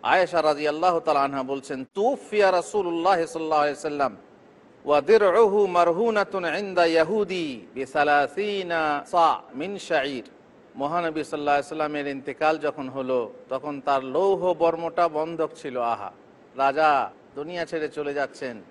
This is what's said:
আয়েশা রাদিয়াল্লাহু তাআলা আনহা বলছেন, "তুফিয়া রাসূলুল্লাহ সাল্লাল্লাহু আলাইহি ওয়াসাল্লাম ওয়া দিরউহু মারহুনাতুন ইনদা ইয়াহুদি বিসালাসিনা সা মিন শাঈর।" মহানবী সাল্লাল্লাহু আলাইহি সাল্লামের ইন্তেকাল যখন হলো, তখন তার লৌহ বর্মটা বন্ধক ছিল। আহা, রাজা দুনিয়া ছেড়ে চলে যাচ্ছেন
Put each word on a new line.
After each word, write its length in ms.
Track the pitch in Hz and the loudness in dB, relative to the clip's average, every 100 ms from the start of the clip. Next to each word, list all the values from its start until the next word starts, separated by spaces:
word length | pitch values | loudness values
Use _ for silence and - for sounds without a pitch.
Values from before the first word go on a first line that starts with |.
আয়েশা 380 | 117 170 175 175 | 2 2 2 2
রাদিয়াল্লাহু 580 | 151 147 151 151 180 170 | 0 0 -2 0 0 2
তাআলা 220 | 156 147 | 0 2
আনহা 200 | 139 139 | 0 -2
বলছেন, 420 | 131 139 131 135 131 | -6 -6 -6 -10 -8
"তুফিয়া 640 | - 220 277 - 208 196 | -2 -2 -2 -4 2 4
রাসূলুল্লাহ 760 | 180 170 214 180 170 175 185 165 | 2 0 -4 -2 0 2 2 0
সাল্লাল্লাহু 360 | 160 160 156 | -4 -2 0
আলাইহি 160 | 147 139 | 0 -2
ওয়াসাল্লাম 400 | 156 147 135 104 - - - - - - - | -6 -2 -2 -4 -20 -20 -20 -20 -20 -12 2
ওয়া 160 | 147 | 2
দিরউহু 680 | 139 220 202 185 220 208 196 | 6 6 6 6 6 4 2
মারহুনাতুন 760 | 175 170 170 233 214 196 196 170 | 4 4 4 2 0 0 -2 -4
ইনদা 400 | 160 202 180 170 | -4 -2 2 4
ইয়াহুদি 840 | 165 160 214 196 185 160 120 87 | 4 2 0 -2 -4 -6 -8 -12
বিসালাসিনা 1300 | 127 131 151 147 143 139 - 208 202 180 170 156 147 - | -10 -4 0 4 4 2 -2 -4 -4 -4 -2 0 -2 0
সা 300 | 180 160 117 - 123 | 4 4 2 -6 -10
মিন 220 | 175 202 | -8 -8
শাঈর।" 460 | - 160 139 131 107 - - - - - | -2 -2 -2 -6 -12 -20 -20 -20 -20 -6
মহানবী 480 | 139 170 165 156 | -4 -2 -2 -4
সাল্লাল্লাহু 340 | 143 151 147 143 | -6 -4 0 0
আলাইহি 120 | 139 | 0
সাল্লামের 380 | 156 151 147 143 | -4 -4 -4 -6
ইন্তেকাল 500 | 139 135 135 156 160 | -8 -10 -2 0 0
যখন 320 | 147 143 131 | -2 -6 -8
হলো, 440 | 135 127 127 110 - - | -6 -2 -2 -2 -10 -8
তখন 320 | 131 147 143 | -8 -6 -6
তার 220 | 139 139 | 0 0
লৌহ 500 | 131 143 196 190 180 | 0 0 2 2 0
বর্মটা 560 | 165 165 165 170 165 170 | 0 0 0 -4 0 0
বন্ধক 400 | 151 160 165 151 156 | 0 -4 -4 -6 -6
ছিল। 260 | 151 123 | -8 -4
আহা, 300 | 117 113 98 - - - - 123 | -2 -2 -6 -14 -20 -20 -18 0
রাজা 540 | 139 139 156 139 110 - - - | 0 4 4 4 0 -8 -18 -12
দুনিয়া 300 | 151 175 160 | -10 -8 -6
ছেড়ে 240 | 165 151 | -4 -6
চলে 240 | 151 143 | -6 -6
যাচ্ছেন 480 | 143 135 - 131 113 87 | -4 -4 -6 -10 -10 -16